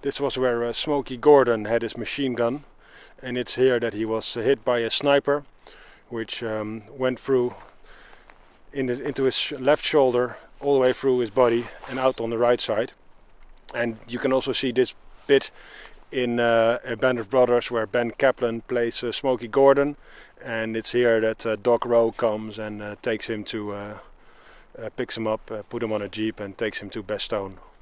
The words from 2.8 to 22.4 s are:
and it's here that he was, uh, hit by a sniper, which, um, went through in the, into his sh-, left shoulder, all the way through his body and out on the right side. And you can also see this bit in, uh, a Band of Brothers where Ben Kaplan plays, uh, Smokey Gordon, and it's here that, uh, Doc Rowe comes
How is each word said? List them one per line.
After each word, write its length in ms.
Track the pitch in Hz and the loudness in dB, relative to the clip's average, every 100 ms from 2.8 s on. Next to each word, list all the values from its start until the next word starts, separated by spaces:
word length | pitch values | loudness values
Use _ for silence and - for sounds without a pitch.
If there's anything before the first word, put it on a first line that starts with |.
| - - - - | -20 -20 -20 -16
and 160 | 127 123 | -8 -6
it's 180 | 123 - | -6 2
here 240 | 131 120 | 2 2
that 140 | 117 | -2
he 120 | 104 110 | -4 -4
was, 300 | 110 - 120 | -4 -4 -4
uh, 60 | |
hit 240 | 117 135 - | 0 0 0
by 140 | 120 | 0
a 100 | 113 | 0
sniper, 540 | - 143 139 143 143 143 _ - - - - _ | -2 2 2 2 -2 -4 _ -20 -20 -20 -20 _
which, 320 | 117 110 - | -10 -8 -8
um, 420 | 117 110 107 110 107 | -6 -6 -6 -10 -14
went 300 | - 127 123 | -4 -2 -2
through 340 | - 131 123 - - - - - - - - - - _ - | 0 2 0 -4 -20 -20 -20 -20 -20 -20 -20 -20 -20 _ -14
in 140 | 139 131 | -6 -4
the, 160 | 123 | -4
into 200 | 147 135 | -6 -2
his 120 | 131 - | 0 0
sh-, 180 | - | -6
left 320 | 139 131 147 - | -2 0 2 2
shoulder, 520 | 156 131 120 123 - - - | 4 4 2 -2 -6 -20 -8
all 140 | 143 | 0
the 60 | 139 | 4
way 140 | 127 | 4
through 260 | 123 139 127 | 2 0 0
his 100 | 117 | 0
body 380 | 104 123 117 113 - - | 4 4 4 -2 -14 -10
and 100 | 127 | 0
out 200 | 131 127 | 0 0
on 100 | 117 | -4
the 80 | 117 | 0
right 240 | 120 123 | 2 2
side. 320 | - 104 123 - - - - - - - - | 2 -2 -2 -8 -20 -20 -20 -20 -20 -20 -12
And 240 | 123 117 110 - | -4 -4 -4 -10
you 100 | 120 | -4
can 160 | 131 | 0
also 200 | 131 127 | 0 0
see 180 | 123 135 | -2 0
this 240 | 120 127 - - - - | 2 0 -2 -20 -20 2
bit 240 | 139 - - - - - - - | 2 2 -16 -20 -20 -20 -20 -8
in, 280 | 139 123 120 | -4 -2 2
uh, 400 | 117 117 113 123 | 4 4 4 2
a 120 | 127 113 | -4 -2
Band 240 | 131 123 | 0 0
of 100 | 104 | 0
Brothers 400 | 135 123 120 - | 2 4 4 0
where 160 | 120 110 | -4 -2
Ben 260 | 123 120 | -2 -2
Kaplan 500 | - 135 - 120 113 | 2 2 2 -2 -4
plays, 420 | - 123 117 - | -4 -2 -2 -4
uh, 80 | 120 | -6
Smokey 360 | - 135 127 117 | -4 -2 -2 -2
Gordon, 500 | 113 139 139 143 147 - - - _ | 4 6 6 2 -2 -16 -20 -20 _
and 320 | - 113 113 110 | -10 -6 -4 -6
it's 180 | - | -4
here 260 | 123 120 113 | 0 2 4
that, 240 | 110 113 113 | 2 -2 -4
uh, 100 | 107 | -2
Doc 280 | 113 117 117 | 2 2 4
Rowe 260 | 117 113 | 4 2
comes 460 | - 117 107 | 2 -2 -2